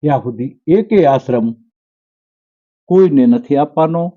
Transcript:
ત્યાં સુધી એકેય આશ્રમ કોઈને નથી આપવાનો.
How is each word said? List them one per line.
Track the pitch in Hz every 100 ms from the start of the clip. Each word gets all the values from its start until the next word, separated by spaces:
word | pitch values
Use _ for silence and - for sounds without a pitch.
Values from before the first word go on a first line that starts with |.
ત્યાં | 151 135
સુધી | 117 113 131 - -
એકેય | 185 214 214 151
આશ્રમ | 135 - 123 117 117 _ _ _ _ _ _ _ _ _ _ _ _ _
કોઈને | 185 185 139 123
નથી | 120 - 139
આપવાનો. | 151 - 160 170 170